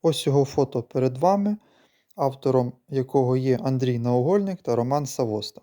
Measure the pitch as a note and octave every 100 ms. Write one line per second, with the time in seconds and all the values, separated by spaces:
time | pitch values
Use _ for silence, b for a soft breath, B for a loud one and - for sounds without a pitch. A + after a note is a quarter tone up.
0 | E3+ D3 - C#3+ C3+ - C3+ B2 - C3
1 | C3 B2+ F3 G3+ G3+ G#3 b b b b
2 | b - C#3 C3+ C3+ B2+ B2 - _ C3+
3 | B2+ C#3 B2+ C3 C3 B2+ C3+ C3 B2+ A#2+
4 | A#2+ B2 C3+ G3+ G3 F#3 - A#2 B2 C#3+
5 | C#3 - A#2+ G#2+ - -